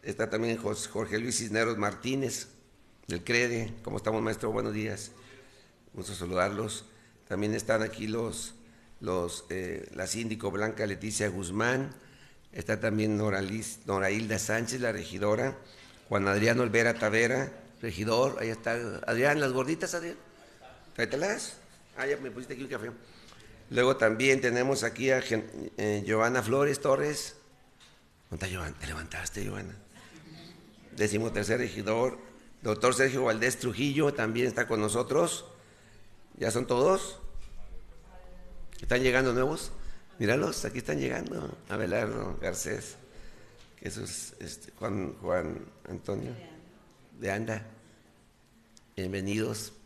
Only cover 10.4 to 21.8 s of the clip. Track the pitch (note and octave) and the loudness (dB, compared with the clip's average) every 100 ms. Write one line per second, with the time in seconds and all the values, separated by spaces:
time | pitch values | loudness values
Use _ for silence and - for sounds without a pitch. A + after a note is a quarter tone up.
10.4 | G2 F#2+ A2 G#2+ G#2+ F#2+ G#2+ G#2 G#2 F#2 | -2 0 -2 0 -2 -2 -4 0 0 0
11.4 | F2 G2+ A#2 C3 C3+ - - - - - | -2 0 2 2 -2 -8 -20 -20 -20 -20
12.4 | - - E2 G#2+ A2 G#2+ G#2+ G#2 G#2+ G2 | -14 -8 -2 0 2 2 2 2 2 2
13.4 | F#2+ A2 G#2+ - - G2 F#2+ G#2 A2 G#2+ | 0 -4 -6 -8 -2 2 2 2 0 -2
14.4 | - A2 A#2 B2+ A#2+ G2 E2+ F#2 G2+ A2 | 0 0 0 -2 -2 -2 -6 0 2 4
15.4 | C3 - - - - - - G2+ G2 G2+ | 2 -4 -14 -20 -20 -20 -2 2 4 6
16.4 | A2 A#2+ A#2+ A2+ A#2 A#2 G#2+ A2 A#2 B2+ | 6 4 4 4 4 4 2 4 4 2
17.4 | C3 - - - A2+ E2+ G#2+ A#2 C3+ - | -2 -8 -18 -8 -8 -2 2 4 4 2
18.4 | A2+ A2 A#2 A#2 A#2 G2 - A#2+ C#3 D3+ | -4 -2 -2 -2 -4 -6 0 4 4 4
19.4 | C#3 C3 C3 D#3+ F#3 F3 E3+ - - - | 2 2 0 -2 -2 -4 -6 -10 -16 -20
20.4 | - - - - - - A#2 C3 F#3+ A#3+ | -20 -20 -20 -20 -12 -4 -2 0 0 -2
21.4 | - - - - | -6 -12 -20 -20